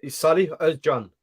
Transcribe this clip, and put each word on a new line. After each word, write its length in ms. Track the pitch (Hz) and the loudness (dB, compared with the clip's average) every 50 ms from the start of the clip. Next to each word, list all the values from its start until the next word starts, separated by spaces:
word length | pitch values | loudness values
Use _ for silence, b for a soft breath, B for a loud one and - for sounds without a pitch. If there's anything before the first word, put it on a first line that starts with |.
it's 160 | - 143 - | -14 -12 -12
Salih 320 | - - 160 165 175 196 160 160 - | -2 2 2 4 4 2 -2 -2 -2
Özcan. 500 | 175 160 160 - _ 143 135 123 107 92 _ _ | -2 -2 -2 0 _ -2 -2 -2 -4 -8 _ _